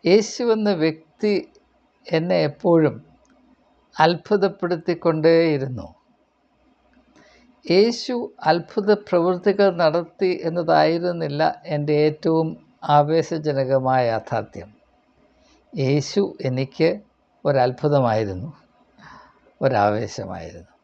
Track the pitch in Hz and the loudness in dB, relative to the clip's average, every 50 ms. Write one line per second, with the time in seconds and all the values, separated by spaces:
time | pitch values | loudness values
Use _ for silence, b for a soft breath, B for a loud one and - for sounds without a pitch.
0 | - 170 185 220 214 - - - 247 233 220 220 214 208 196 160 156 160 156 156 | 4 4 4 4 2 0 -6 -4 0 0 0 0 0 -2 0 0 0 -2 -2 -4
1 | _ _ _ _ - 214 202 175 - _ _ _ _ _ _ _ _ _ _ _ | _ _ _ _ -2 0 0 -2 -4 _ _ _ _ _ _ _ _ _ _ _
2 | _ - - 160 165 180 185 175 156 147 147 - - 180 170 165 156 143 107 - | _ -4 -4 -2 0 0 0 0 0 -2 -4 -2 2 4 4 4 4 2 0 -4
3 | - _ _ _ _ _ _ _ _ _ _ _ _ _ _ _ _ _ _ - | -18 _ _ _ _ _ _ _ _ _ _ _ _ _ _ _ _ _ _ 2
4 | 156 165 175 165 _ - 208 196 196 190 - - 180 170 180 165 - - 170 170 | 2 2 2 -2 _ -2 0 0 0 -2 -2 -4 -4 -4 -4 -4 -2 -4 -4 0
5 | - 170 160 156 156 165 165 165 170 165 151 135 135 131 127 107 80 73 - _ | 0 -2 0 2 4 4 4 4 4 2 0 -2 -4 -6 -8 -12 -12 -16 -20 _
6 | _ _ _ _ _ _ _ _ _ _ _ _ _ _ _ _ _ _ _ _ | _ _ _ _ _ _ _ _ _ _ _ _ _ _ _ _ _ _ _ _
7 | _ _ _ b b b b b b b _ _ _ 160 170 185 214 233 240 - | _ _ _ b b b b b b b _ _ _ 2 4 4 4 4 0 -4
8 | - - 247 240 240 - - - - 156 160 175 165 - - 220 196 202 208 208 | -6 -6 -6 -6 -6 -8 -12 -4 0 0 0 0 -2 -4 -6 -2 2 2 0 0
9 | - - 185 175 165 180 180 175 180 208 190 196 202 196 180 170 170 156 156 175 | 0 -2 0 0 2 0 -2 0 0 0 2 4 2 2 2 2 0 2 2 0
10 | 175 175 _ - 196 185 180 - - 165 165 175 170 165 160 151 156 156 165 170 | -4 -6 _ -4 -2 -2 -2 -2 -4 -4 -4 -4 0 2 2 4 4 2 0 0
11 | 175 180 170 170 160 143 143 147 160 151 - - - 165 151 147 147 151 151 147 | -2 -4 -4 -4 -6 -6 -2 -2 -2 -2 -2 -4 -8 -6 -4 -4 -2 0 2 2
12 | 151 151 147 - - 160 160 160 160 160 165 - _ _ _ _ - - 147 147 | 2 2 0 0 -2 0 0 0 0 -2 -6 -12 _ _ _ _ -2 2 4 4
13 | 147 147 160 165 156 - 170 156 151 151 139 135 135 127 135 135 131 131 131 131 | 4 4 2 0 0 -2 -6 -6 -4 -2 -2 -2 0 0 0 0 0 0 0 2
14 | 123 117 110 110 - - - 110 107 - - 95 90 104 _ _ _ _ _ _ | 2 0 -2 -4 -4 -4 -6 -6 -6 -8 -14 -18 -18 -18 _ _ _ _ _ _
15 | _ _ _ _ _ b b b b b b b b _ - 180 135 131 143 147 | _ _ _ _ _ b b b b b b b b _ -6 -2 0 0 0 0
16 | 139 - - 208 202 190 - - - 131 127 127 135 135 - - 160 170 185 208 | -2 -2 -2 -2 -2 -2 -6 -6 -6 -4 -4 -4 -6 -6 -2 0 0 0 0 -2
17 | - _ _ _ _ _ _ _ - 147 139 131 123 127 127 - 151 147 147 139 | -10 _ _ _ _ _ _ _ -4 -2 2 2 0 0 -2 -2 -2 0 2 2
18 | 127 117 110 110 110 98 95 92 104 165 - _ _ _ _ _ _ _ _ B | 2 2 0 -2 -2 -4 -6 -8 -10 -12 -14 _ _ _ _ _ _ _ _ B
19 | B B B B B B B B B B _ _ - 131 131 104 101 107 104 110 | B B B B B B B B B B _ _ -2 0 2 2 2 2 0 -2
20 | 113 101 - - 98 95 92 92 82 85 80 80 85 _ _ _ | -6 -8 -8 -10 -10 -10 -12 -14 -14 -16 -16 -18 -20 _ _ _